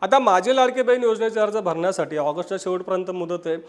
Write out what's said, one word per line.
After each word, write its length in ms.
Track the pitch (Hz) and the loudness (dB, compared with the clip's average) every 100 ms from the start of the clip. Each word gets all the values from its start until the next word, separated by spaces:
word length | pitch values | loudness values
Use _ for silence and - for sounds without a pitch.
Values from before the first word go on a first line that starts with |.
आता 180 | 196 269 | 2 4
माझे 360 | 233 185 208 262 | 4 4 4 4
लाडकी 260 | 254 254 | 2 2
बहीण 220 | 247 254 | 2 2
योजनेचे 360 | 233 214 226 220 | 2 0 -2 0
अर्ज 180 | 208 214 | 0 0
भरण्यासाठी 600 | 180 160 180 185 151 151 | -2 -2 -2 -2 -4 -2
ऑगस्टच्या 400 | 147 160 175 190 | -2 -4 -6 -6
शेवटपर्यंत 520 | 185 180 180 185 185 | -4 -6 -2 -4 -4
मुदत 360 | 180 170 175 170 | -6 -6 -6 -4
आहे, 100 | 165 | -6